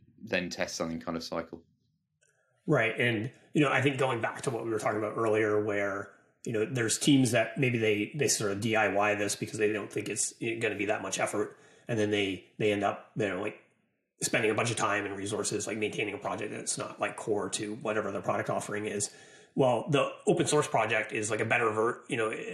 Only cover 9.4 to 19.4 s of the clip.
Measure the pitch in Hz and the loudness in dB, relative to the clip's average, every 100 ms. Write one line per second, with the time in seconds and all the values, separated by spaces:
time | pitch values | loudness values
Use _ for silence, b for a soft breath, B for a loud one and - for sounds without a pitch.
9.4 | 110 110 107 107 104 113 104 104 - - | -6 0 0 0 -4 -6 -4 -4 -4 -4
10.4 | 117 113 110 98 101 107 95 - 113 104 | -6 -2 -2 0 -2 -2 -2 -2 0 0
11.4 | 104 - B B B 113 104 104 95 90 | -2 -6 B B B 0 2 2 0 -2
12.4 | - - 107 101 101 - - - 101 90 | -8 0 2 2 2 -2 -6 -2 0 0
13.4 | 107 - _ _ _ _ _ - - 127 | -4 -8 _ _ _ _ _ -6 -2 2
14.4 | 110 110 120 113 107 101 101 98 98 104 | 2 2 0 0 0 0 -2 -4 -4 -2
15.4 | 98 104 101 110 104 - 104 98 98 95 | -2 -2 -4 -2 -2 -2 -4 -4 -4 -4
16.4 | 107 117 117 - 104 - 101 - - 101 | -6 -8 -6 -6 -6 -4 -4 -2 -2 0
17.4 | 95 - 104 110 110 107 101 101 113 104 | 0 -4 -6 -4 -2 0 0 -2 -2 -2
18.4 | 104 98 - 104 107 101 - B B B | 0 -2 -4 -4 -4 -4 -4 B B B